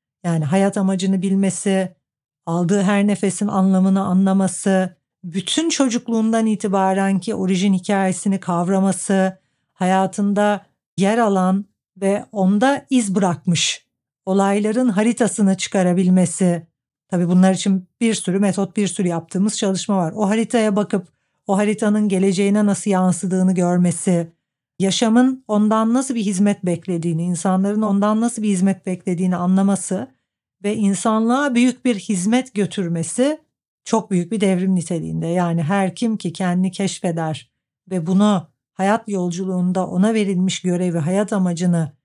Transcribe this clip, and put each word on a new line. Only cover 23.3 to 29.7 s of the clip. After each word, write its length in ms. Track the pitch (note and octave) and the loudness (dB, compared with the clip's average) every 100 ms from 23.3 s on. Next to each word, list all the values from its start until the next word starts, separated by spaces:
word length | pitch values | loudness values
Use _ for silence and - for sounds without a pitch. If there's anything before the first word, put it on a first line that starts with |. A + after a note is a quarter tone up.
| F#3 F#3 | 2 2
görmesi, 800 | F3+ F3 F3 F3 F3 - F3 E3+ _ _ _ _ - | 2 2 2 2 0 0 0 -2 _ _ _ _ -4
yaşamın 640 | F#3+ - A3+ A#3 C4 C4 - | -2 0 2 4 2 0 -2
ondan 460 | G#3 G#3+ A3 A3 | 0 2 2 2
nasıl 200 | B3 C4 | 0 0
bir 80 | A#3 | -2
hizmet 420 | G3+ F#3 G3+ G3+ | -2 2 2 0
beklediğini, 580 | F3+ E3+ F#3+ E3+ E3+ D#3+ | -2 -4 -4 -4 -2 -2
insanların 600 | F3 E3+ G3 F#3 G3 G#3+ | -2 -2 0 0 0 0
ondan 380 | G#3+ G3+ G#3 G#3+ | 0 0 2 0
nasıl 220 | A#3+ A#3 | 0 -2
bir 60 | G#3+ | -2
hizmet 380 | F#3+ G3 F#3+ G3 | 2 2 0 -4
beklediğini 500 | F3+ - F3 F#3 F3+ | -6 -4 -2 -2 0
anlaması 720 | F3+ F#3+ G3 | 2 2 2